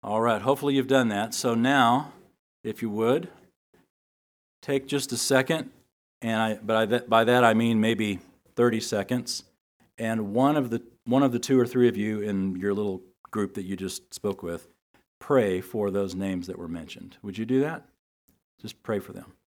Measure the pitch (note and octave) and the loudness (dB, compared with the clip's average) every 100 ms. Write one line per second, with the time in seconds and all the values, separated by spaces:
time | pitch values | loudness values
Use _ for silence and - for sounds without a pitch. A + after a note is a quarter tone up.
0 | G2+ G#2+ A#2 G#2+ A2 C#3 C#3+ C#3 C3 C3+ | -2 0 2 2 2 0 2 0 4 2
1 | A#2+ G2+ A2 - B2+ A2+ B2 C#3 A#2+ B2 | 4 0 -2 -2 -2 2 2 4 4 4
2 | D3+ - _ _ _ _ A2 A2 A#2 G#2 | -2 -14 _ _ _ _ -12 -8 -6 0
3 | A2+ C#3+ F3 - _ _ _ _ _ _ | 2 0 -2 -18 _ _ _ _ _ _
4 | _ _ _ _ _ _ - C#3 C3+ C#3+ | _ _ _ _ _ _ -4 -4 -2 -4
5 | C3+ A#2 - C3 C3 D#3+ F2+ _ _ _ | -2 -4 2 2 2 -4 -6 _ _ _
6 | _ _ A2+ A2 A2 G#2+ G#2+ A2 A2 A#2+ | _ _ -4 0 0 -2 0 0 2 0
7 | - A2+ A2+ B2+ A#2+ A2 A#2 A2+ A2 G#2+ | 2 4 6 6 6 6 2 2 2 0
8 | G#2+ F#2+ - _ _ - A#2+ A2 - G#2 | -2 -4 -10 _ _ 2 2 2 -4 -4
9 | F#2+ B2 A#2 - - _ _ _ _ - | -2 -4 -4 -10 -12 _ _ _ _ -10
10 | A2+ A2+ G#2 G#2+ C3+ D3+ B2+ A#2 - _ | -4 -4 -2 2 2 2 0 -4 -8 _
11 | - B2+ C#3 A#2+ - C3 A#2+ B2+ A#2+ G2+ | 0 2 2 0 2 2 2 4 4 4
12 | G#2 G#2+ G#2 G2 F#2+ F2+ G2+ G2+ G#2 F#2 | -4 -4 -4 -2 -2 -2 -2 -2 -4 -6
13 | - _ - A2 G2 G#2 F#2 F#2+ F#2+ - | -12 _ -10 -4 -4 -6 -8 -8 -8 -10
14 | _ - G#2 F#2 E2+ E2+ - _ _ _ | _ -8 -6 -6 -8 -10 -12 _ _ _
15 | _ _ - C#3 G#2 F#2 - A2 G2+ G2 | _ _ 2 2 4 -2 -4 -4 -2 -2
16 | G2 F#2 G2 F#2 F2 - E2+ E2 D2+ - | -4 -4 -4 -6 -8 -12 -10 -12 -12 -18
17 | F2+ - G#2 G2 A2+ C3 C#3+ E3 _ _ | -20 -16 -12 -8 -2 0 0 -6 _ _
18 | _ _ _ _ _ _ A2 - - G#2 | _ _ _ _ _ _ -18 -16 -6 -6
19 | - F#2+ F#2 _ | -6 -18 -20 _